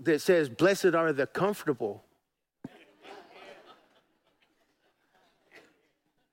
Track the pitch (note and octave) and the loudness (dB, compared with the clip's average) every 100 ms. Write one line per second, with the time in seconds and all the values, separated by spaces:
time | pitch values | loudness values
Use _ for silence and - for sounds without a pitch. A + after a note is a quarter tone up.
0 | C3 D3+ - F3+ D3 A2+ F3+ G3 F#3+ D#3+ | 0 0 4 2 2 2 2 4 2 2
1 | D#3+ C#3 C3+ - F#3 G#3 - C3+ A2+ G2 | 0 0 -4 -2 -2 -2 -4 -4 -4 -8
2 | _ _ _ _ _ _ - - - _ | _ _ _ _ _ _ -20 -20 -20 _
3 | - - - - - - - - _ _ | -20 -20 -20 -20 -20 -20 -20 -20 _ _
4 | _ _ _ _ _ _ _ _ _ _ | _ _ _ _ _ _ _ _ _ _
5 | _ _ _ _ _ - - _ _ _ | _ _ _ _ _ -20 -20 _ _ _
6 | _ _ _ | _ _ _